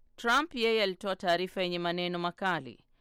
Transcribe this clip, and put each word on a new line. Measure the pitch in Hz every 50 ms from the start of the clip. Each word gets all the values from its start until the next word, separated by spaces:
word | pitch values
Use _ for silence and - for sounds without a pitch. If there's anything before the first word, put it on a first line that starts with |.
| - _ _
Trump | - - 233 240 277 302 - -
yeye | 247 220 226 226 220
alitoa | 208 190 185 - - 196 190
taarifa | - - 180 170 170 185 180 - 196
yenye | 185 180 175 175
maneno | 175 175 170 175 180 175 180 175
makali, | 175 175 170 - 196 190 175 156 135 123 104 - _ _ _ _